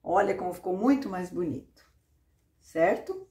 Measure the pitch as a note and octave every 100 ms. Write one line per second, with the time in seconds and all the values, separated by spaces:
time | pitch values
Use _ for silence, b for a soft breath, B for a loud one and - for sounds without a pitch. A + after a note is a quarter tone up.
0 | - F3+ G3 F#3+ F3+ F3 F#3 F#3 A#3 C#4
1 | G3+ F#3 F3+ E3+ F3 A#2+ - _ _ _
2 | _ _ _ _ _ _ _ D#3+ F3 A3+
3 | - F#4+ -